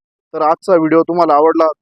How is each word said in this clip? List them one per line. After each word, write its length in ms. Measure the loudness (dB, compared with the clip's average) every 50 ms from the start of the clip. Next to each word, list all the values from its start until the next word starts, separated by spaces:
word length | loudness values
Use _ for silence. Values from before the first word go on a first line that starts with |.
| _ _ _ _ _ _ -8
तर 80 | -4 -2
आजचा 300 | -2 -2 -4 _ -2 0
व्हिडिओ 300 | 0 0 0 0 0 0
तुम्हाला 320 | 0 -2 -2 0 2 2
आवडला 340 | 2 2 2 2 0 -2 -2 -2 -6